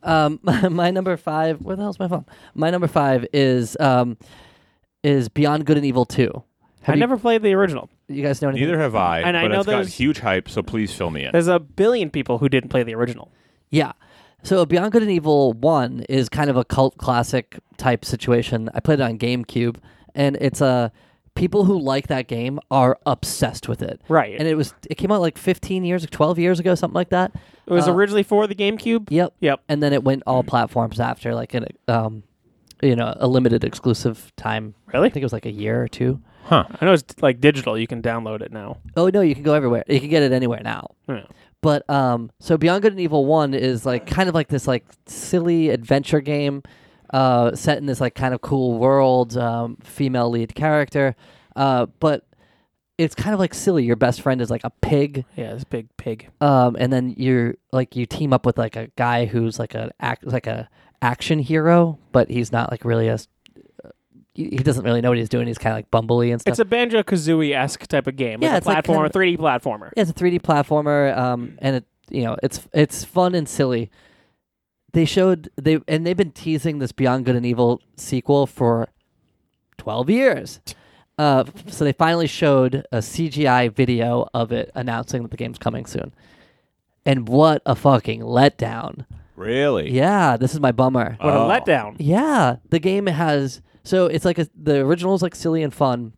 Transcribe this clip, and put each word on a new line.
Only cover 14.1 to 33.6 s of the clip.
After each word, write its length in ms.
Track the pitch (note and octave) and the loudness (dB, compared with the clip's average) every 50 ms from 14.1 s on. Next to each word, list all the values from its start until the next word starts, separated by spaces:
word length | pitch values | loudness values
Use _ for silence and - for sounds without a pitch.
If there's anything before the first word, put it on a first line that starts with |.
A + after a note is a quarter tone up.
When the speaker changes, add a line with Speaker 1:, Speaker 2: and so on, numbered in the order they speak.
| _ - _ _ _ _ _ | _ -20 _ _ _ _ _
Speaker 1:
So 240 | - G3 F#3+ F3 | -2 2 2 2
Beyond 260 | D3 D#3+ F3 F3+ G#3+ G#3 | 2 2 0 0 4 2
Good 100 | A#3 A3 | 2 2
and 80 | G#3 | 4
Evil 420 | F#3+ E3+ D3 D#3 D3+ C#3+ C#3 C3 A#2 | 0 0 2 2 4 4 4 2 0
one 460 | A2+ A#2 D#3 E3 D3 B2 A#2+ B2+ B2 A2+ - | 0 0 2 2 2 0 -2 -4 -8 -8 -2
is 200 | C3+ C3+ B2+ - | 0 0 0 0
kind 220 | - C#3+ D3+ C#3+ | -2 -2 0 0
of 60 | C3+ | 2
a 80 | B2 A#2+ | 0 0
cult 340 | _ - - C3 C3 - _ | _ 0 2 2 0 0 _
classic 600 | - - B2+ A#2+ A#2 - - B2+ A#2+ _ - - _ _ _ _ | -4 0 0 0 0 0 -2 -4 -4 _ -16 -20 _ _ _ _
type 260 | - C3+ A#2+ A2 - | 0 0 0 0 -2
situation. 640 | - - A#2 - - A#2+ A#2+ A#2 - - A2+ A2+ A2 - | -6 -8 -6 0 2 2 2 2 0 -4 -4 -4 -4 -8
I 60 | - | -6
played 200 | - - D#3 C#3+ | 0 0 2 2
it 20 | C3+ | 2
on 160 | A#2 A2+ A2 | -2 -2 -4
GameCube, 580 | A#2 A#2 B2 B2 A#2 - - B2 A#2+ A#2+ A#2+ - _ - _ _ _ _ _ | -2 -2 -2 -2 -4 -4 -4 -2 -2 -2 -4 -6 _ -20 _ _ _ _ _
and 220 | C#3+ C#3+ C#3+ C#3 - | 0 0 0 0 0
it's 200 | - C#3 - - | -2 -2 0 2
a, 320 | D3 C3+ B2+ B2 A#2+ A2+ _ _ _ _ _ _ _ _ _ | 2 2 2 2 0 -2 _ _ _ _ _ _ _ _ _
people 300 | - - F3 - G#3 G3+ | -2 -2 0 2 2 4
who 120 | F#3 G3+ F3+ | 4 2 2
like 280 | D3 C3+ C3+ C#3 C#3 | 0 0 -2 -2 -2
that 220 | - D3+ C3 B2+ - | -2 -4 -4 -4 -6
game 320 | B2+ A#2 A#2 B2+ C3+ D3 - _ | -6 -6 -4 -6 -6 -8 -8 _
are 260 | C3+ C3+ B2+ B2+ C3 - _ | 2 4 4 4 2 0 _
obsessed 640 | - C3 - - - - - - A#2 A2 - - - | -4 -4 -2 -4 -10 -4 -2 -2 -4 -4 -8 -8 -8
with 140 | A#2 - - | -6 -6 -6
it. 180 | - - - _ _ | -10 -10 -12 _ _
Speaker 2:
Right. 280 | D#3+ D#3+ B2+ G#2+ G2+ A2+ | 2 2 2 0 -4 -6
Speaker 1:
And 80 | D3+ | -4
it 80 | D#3+ D#3+ | -2 -2
was, 180 | D#3 D3 B2+ - _ - - | -2 -2 -4 -6 _ -12 -12
it 60 | D#3 | -10
came 140 | - - F#3 | -6 -2 0
out, 100 | G#3 G#3 F3 | 0 2 0
like, 140 | E3 - - | -2 -4 -4
fifteen 460 | - - F3+ - - - F#3 F#3 F#3 | -2 -2 -2 -2 -4 -6 -4 -4 -2
years, 220 | F3 F3 F3+ E3 D3 | -2 -2 -4 -4 -8
twelve 280 | - - D3+ D#3 F3+ E3 | -2 -2 0 0 2 0
years 220 | E3+ F3 F#3 E3 | 2 0 0 0
ago, 140 | F3 F#3+ F3+ | 2 0 0
something 180 | E3+ - E3+ - | 0 0 -4 -4
like 140 | F3 F3+ - | -4 -4 -2
that. 240 | - F3+ F#3 F#3+ - - - _ _ _ _ | 0 0 0 -2 -4 -10 -18 _ _ _ _
Speaker 2:
It 60 | - F3 | 0 0
was 160 | F3 E3+ E3 | 2 2 4
Speaker 1:
Uh, 60 | F3 | 4
Speaker 2:
originally 280 | F3+ G3+ G3+ G3+ G#3+ G3+ | 2 2 2 2 0 0
for 240 | - G#3+ G#3 G#3+ | 2 2 0 2
the 80 | G#3 G3 | 0 -2
GameCube? 560 | F#3+ G#3 G3+ A3 G#3+ - A#3 A3+ A#3 G#3+ - | -2 -2 -2 -2 -2 -2 -2 -2 -2 -2 0
Speaker 1:
Yep. 220 | D3 D#3+ F3+ - _ _ | 0 0 0 0 _ _
Speaker 2:
Yep. 200 | - D3+ C#3 - _ _ | 0 0 0 -2 _ _
Speaker 1:
And 140 | D3+ C#3+ D3 | -2 0 2
then 100 | C#3+ C#3 | 2 2
it 100 | C3+ A#2 | 2 2
went 180 | C3+ C3+ C3+ - | 0 0 0 -2
all 180 | - B2+ B2+ B2 | -2 0 0 0
platforms 560 | - - B2 A#2 A#2 - B2 A#2 A#2 - A2+ | 0 0 0 0 0 -2 -2 -2 -2 -2 -4
after, 340 | A#2+ A#2+ A#2+ - - A#2 A#2 | -4 -4 -4 -6 -6 -6 -6
like, 200 | A#2 A#2+ - - | -6 -8 -6 -8
in 120 | B2 A2+ - - _ _ - | -8 -8 -8 -12 _ _ -2
a, 40 | A#2+ | 0
um, 300 | A#2 A2+ A2 A2 A2 G2+ _ _ _ _ _ _ _ _ _ - _ - | 0 0 -4 -8 -10 -18 _ _ _ _ _ _ _ _ _ -12 _ 2
you 120 | C#3 B2 | 2 2
know, 220 | A#2 A#2 A#2 A2+ - | 2 0 -4 -4 -2
a 80 | - | 0
limited 380 | B2+ B2+ C3 B2+ A#2+ A2+ A2+ | 2 2 4 4 4 2 2